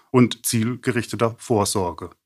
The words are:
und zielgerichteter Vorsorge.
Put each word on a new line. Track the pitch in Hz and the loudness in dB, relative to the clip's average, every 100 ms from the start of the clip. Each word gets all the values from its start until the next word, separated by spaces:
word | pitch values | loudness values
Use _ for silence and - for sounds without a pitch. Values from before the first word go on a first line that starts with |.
| - | 0
und | 127 117 - | 4 4 2
zielgerichteter | - 117 110 123 - 120 - 107 117 117 | -4 -2 -2 -2 -2 -2 -4 -2 -2 -2
Vorsorge. | - 110 101 104 87 82 90 - | -2 0 0 -2 -4 -6 -14 -18